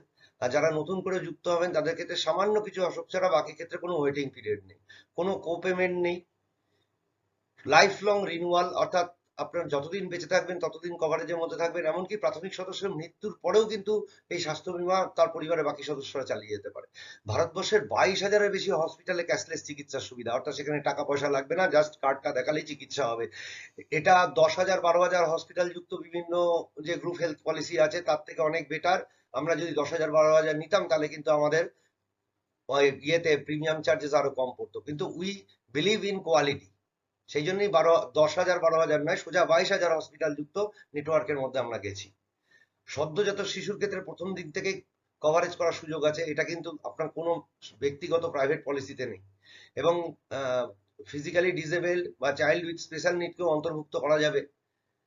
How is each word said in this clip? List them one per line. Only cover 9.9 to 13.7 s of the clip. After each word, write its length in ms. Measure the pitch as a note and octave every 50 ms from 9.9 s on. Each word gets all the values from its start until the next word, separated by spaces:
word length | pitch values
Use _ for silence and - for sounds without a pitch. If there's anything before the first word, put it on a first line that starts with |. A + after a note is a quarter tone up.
| F3 G3+ F#3 F3+
বেঁচে 180 | F3 F3 D#3+
থাকবেন 320 | D3+ F#3 - - - F3+ E3+
ততদিন 380 | D#3 - - - E3+ F3 E3+
কভারেজের 400 | D#3 D#3+ D#3 D3+ D#3+ E3 D#3 F3
মধ্যে 200 | E3 E3 D3+ D#3
থাকবেন। 300 | D3+ E3+ E3+ E3 F3 D#3+
এমনকি 300 | D#3 D#3+ F3 F#3 F3+ G#3+
প্রাথমিক 380 | G#3 - D#3 - D#3 F3+ F#3+ -
সদস্যের 360 | - F#3 F#3 F#3+ - F#3+ G3
মৃত্যুর 480 | E3 D3+ E3 E3+ _ _ - G#3 F3+ - -
পরেও 220 | - F#3+ G#3+ A3+
কিন্তু 420 | G#3+